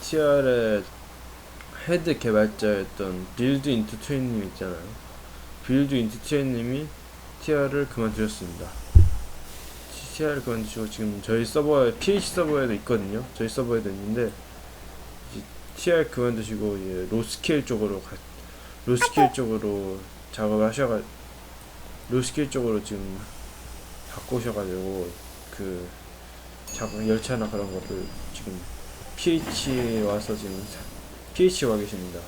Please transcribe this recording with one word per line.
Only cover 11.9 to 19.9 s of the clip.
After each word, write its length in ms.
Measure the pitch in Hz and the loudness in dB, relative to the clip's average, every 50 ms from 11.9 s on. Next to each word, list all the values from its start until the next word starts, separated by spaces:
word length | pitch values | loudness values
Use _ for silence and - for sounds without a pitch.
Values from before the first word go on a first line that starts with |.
| - | 4
피에이치 400 | - - 190 202 202 185 - - | 2 2 4 4 4 2 0 2
서버에도 380 | 185 170 151 151 143 135 120 110 | 2 2 4 4 2 4 2 0
있거든요. 520 | 101 - - 123 107 101 98 101 113 127 - - | -2 2 2 2 2 2 0 -4 -4 -4 -6 -4
저희 140 | - 117 110 | -2 -2 0
서버에도 400 | - - 127 120 120 113 107 101 | 0 0 0 2 2 2 2 -2
있는데, 420 | 95 98 101 104 110 120 120 107 - - - - - - - - - - - - - - - - - - - - | -4 -4 -2 -2 0 2 0 0 -2 -6 -14 -14 -14 -14 -14 -14 -14 -14 -14 -14 -14 -14 -14 -14 -14 -14 -14 -12
이제 120 | 120 110 - - - - - - - | -12 -12 -12 -12 -14 -14 -14 -12 -12
티알 340 | - - 175 170 165 156 156 | -2 2 4 6 6 4 2
그만두시고 680 | - 127 120 120 117 110 107 104 110 104 107 104 101 | 2 2 2 2 2 0 -2 -4 -2 0 0 0 0
이제 300 | 98 95 95 92 90 92 92 | 0 -2 -2 -2 -2 -2 0
로스케일 560 | 107 113 110 - - - - - 160 147 131 | 0 0 0 -2 -6 -4 0 2 2 2 2
쪽으로 380 | - 123 107 107 101 101 95 - | 0 0 0 2 0 0 -2 -6
가-, 140 | - - - - - - - - - - - - - - - - | -8 -12 -12 -14 -14 -16 -16 -16 -16 -16 -16 -16 -16 -16 -8 0
로스케일 480 | - 123 120 - - - - - - - | 2 2 4 4 4 6 6 6 6 6
쪽으로 640 | - 127 113 110 107 107 104 101 101 98 95 | 2 0 0 0 0 0 0 0 0 -2 -4